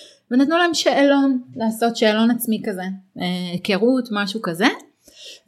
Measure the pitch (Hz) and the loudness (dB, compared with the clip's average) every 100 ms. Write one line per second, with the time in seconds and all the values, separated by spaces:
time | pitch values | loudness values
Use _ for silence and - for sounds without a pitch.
0 | - _ - 247 277 339 349 311 311 254 | -20 _ -2 0 2 2 0 0 2 4
1 | 277 277 269 247 - - 220 - 233 233 | 4 4 2 0 -4 -4 -4 0 -2 2
2 | 214 214 233 240 - 208 226 185 185 190 | 2 4 2 2 -2 -4 -4 -8 -8 -10
3 | _ - 180 180 180 175 190 185 233 262 | _ -8 -6 -4 -6 -6 -2 0 2 2
4 | 247 208 196 220 190 165 240 - - _ | 0 -4 -4 -4 -6 0 0 0 -12 _
5 | _ - - - | _ -20 -20 -14